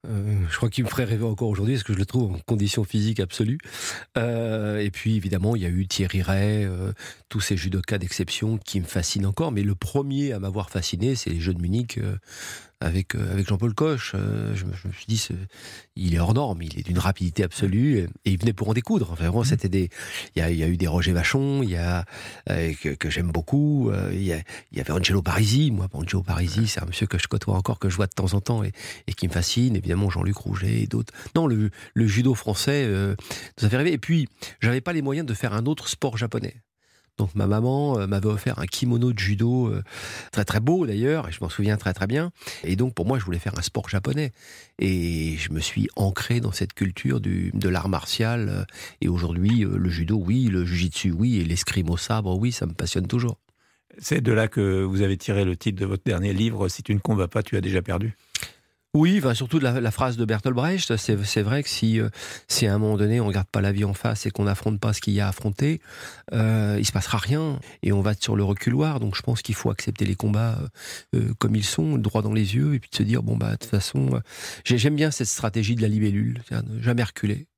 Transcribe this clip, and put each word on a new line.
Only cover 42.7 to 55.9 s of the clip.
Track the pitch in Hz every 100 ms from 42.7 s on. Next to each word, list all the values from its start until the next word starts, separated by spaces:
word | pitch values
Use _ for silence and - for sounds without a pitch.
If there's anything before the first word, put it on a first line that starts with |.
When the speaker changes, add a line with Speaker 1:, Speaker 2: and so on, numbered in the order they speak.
Speaker 1:
donc | 95 127
pour | 113 107
moi, | 131
je |
voulais | 92 85
faire | 101 87
un |
sport | - - -
japonais. | 98 135 135 143 - - - - -
Et | 98 92 85 82 80 78
je | -
me | 78
suis | 78 - -
ancré | - 98 95 - 120
dans | 117
cette | - 95
culture | - 98 92 131 127
du, | 95 92 90
de | 98 98
l'art | 90 90
martial. | 95 - - 113 120 104
Euh, | 95 95 - - -
et | -
aujourd'hui, | 87 85 87 98 117
euh, | 98 95
le | 90
judo, | 85 82 107
oui, | 87 123 120
le | 90
jujitsu, | 87 87 87 - 98
oui, | 85 117 110
et |
l'escrime | 82 85 - 98 82
au | 85
sabre, | - 113 95 92
oui, | 120
ça | 117 85
me |
passionne | 85 87 - 92
toujours. | 120 120 - _ _ _ _ _ -
Speaker 2:
C'est | - 151
de | 120
là | 110 110
que | - 98 95
vous | 95 95
avez | 98 95
tiré | - 101
le | 95 87
titre | 113 95
de |
votre | 95